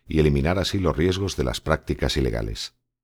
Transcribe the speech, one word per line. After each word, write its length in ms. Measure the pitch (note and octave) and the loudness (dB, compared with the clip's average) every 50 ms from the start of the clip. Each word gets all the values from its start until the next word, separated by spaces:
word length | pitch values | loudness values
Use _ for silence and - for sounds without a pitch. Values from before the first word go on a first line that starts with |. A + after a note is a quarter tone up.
| _ - | _ -2
y 100 | - D2+ | 2 4
eliminar 400 | D2+ D#2 C#2+ C#2 C#2 D#2+ F#2 G2 | 4 4 4 4 2 2 0 0
así 220 | F2 - - G2 | -2 -2 -2 0
los 160 | F#2 D#2+ C2 | 0 0 0
riesgos 400 | C#2 E2 F#2 F2+ F#2+ G2 F2+ - | 2 2 0 0 0 -2 -4 -2
de 80 | - C2 | -2 -2
las 160 | B1 A#1+ - | -2 -2 -4
prácticas 560 | - - D#2 D2+ - - D2+ - - C2 - | -2 -2 -2 0 0 -4 -4 -2 0 -2 0
ilegales. 580 | D2+ C2 A#1+ A1 A1+ A1 A1 A1 - - - - _ _ _ _ _ | 0 0 0 -2 -2 -4 -4 -6 -8 -10 -12 -14 _ _ _ _ _